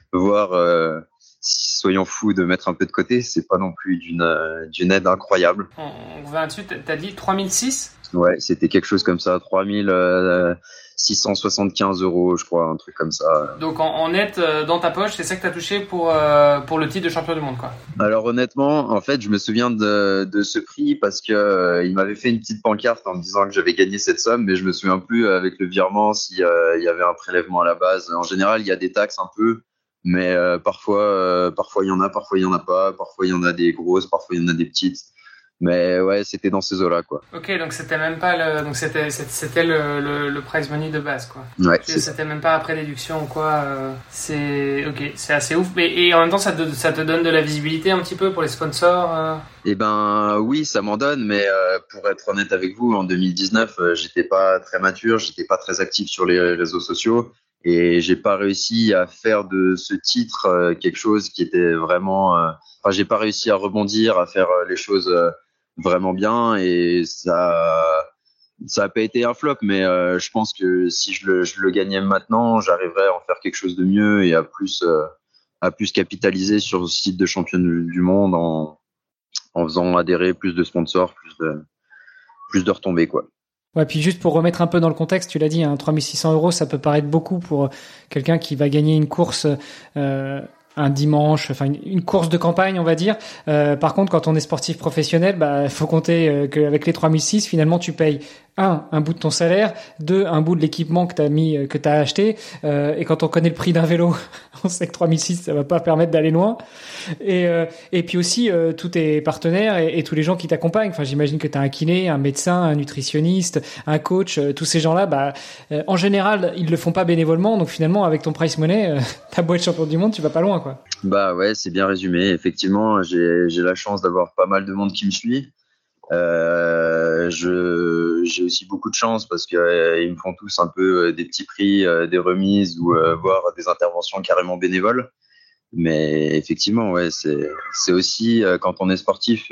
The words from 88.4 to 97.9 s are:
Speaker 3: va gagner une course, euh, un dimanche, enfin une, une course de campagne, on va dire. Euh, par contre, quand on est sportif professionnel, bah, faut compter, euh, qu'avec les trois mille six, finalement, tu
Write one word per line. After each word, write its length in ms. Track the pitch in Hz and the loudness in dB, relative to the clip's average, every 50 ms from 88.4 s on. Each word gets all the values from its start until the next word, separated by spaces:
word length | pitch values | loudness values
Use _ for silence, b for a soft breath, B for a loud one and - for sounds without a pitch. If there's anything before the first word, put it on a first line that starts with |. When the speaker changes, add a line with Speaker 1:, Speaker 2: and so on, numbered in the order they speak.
| - - 147 | 0 -4 -2
Speaker 3:
va 140 | 135 147 143 | 0 0 2
gagner 280 | 143 151 147 156 156 | 2 2 4 4 4
une 120 | 156 151 147 | 4 2 0
course, 380 | - 175 170 - - - - 147 143 143 B B B B B B _ | 0 0 0 0 0 -2 0 0 -2 -2 B B B B B B _
euh, 460 | 147 139 139 135 135 135 135 139 139 - - - _ _ _ _ | -4 -2 -2 -2 -4 -4 -6 -8 -8 -10 -14 -20 _ _ _ _
un 120 | 151 147 139 | 0 0 2
dimanche, 640 | 139 139 147 151 151 147 151 151 156 143 - - | 2 2 2 4 4 4 4 4 2 2 0 -4
enfin 160 | 135 - 143 | -4 -2 -2
une, 120 | 139 147 - - | -2 -2 -4 -6
une 200 | 190 190 175 175 | -2 -2 -2 0
course 240 | - 208 185 165 160 | 2 2 2 2 2
de 100 | 170 170 | 0 2
campagne, 400 | 170 170 170 180 190 190 190 180 | 2 2 2 2 2 2 0 0
on 60 | 165 | 2
va 100 | 165 165 | 2 2
dire. 220 | 156 180 214 202 214 B B B B B 156 | 2 2 0 0 -2 B B B B B 0
Euh, 260 | 151 151 147 147 143 | 2 2 4 2 2
par 180 | 143 165 151 | 2 0 2
contre, 200 | - 196 196 180 | 2 2 2 2
quand 160 | 175 160 - 160 | 2 2 2 2
on 80 | 156 | 2
est 40 | 156 | 0
sportif 380 | 147 - 165 135 - - 165 - | 0 -2 -4 -4 -4 -6 -6 -4
professionnel, 580 | - 160 - 165 147 - 170 165 175 196 190 | -6 -2 -2 -2 0 2 2 2 4 2 2
bah, 320 | 170 151 143 143 139 143 135 | 2 0 2 2 0 0 -2
faut 200 | - - 156 156 | -2 -2 -2 0
compter, 400 | 165 160 156 170 170 170 165 151 | 2 2 2 2 2 4 4 4
euh, 180 | 143 143 143 | 4 2 0
qu'avec 400 | 139 143 151 151 147 147 147 - | 0 2 2 4 4 2 2 2
les 60 | 170 | 0
trois 180 | 160 - 160 160 | 0 2 2 2
mille 100 | 160 156 | 2 2
six, 260 | - - 214 214 - | 2 0 0 0 0
finalement, 340 | - 175 160 151 156 175 170 | 2 2 2 4 4 2 2
tu 120 | 175 175 | 0 -4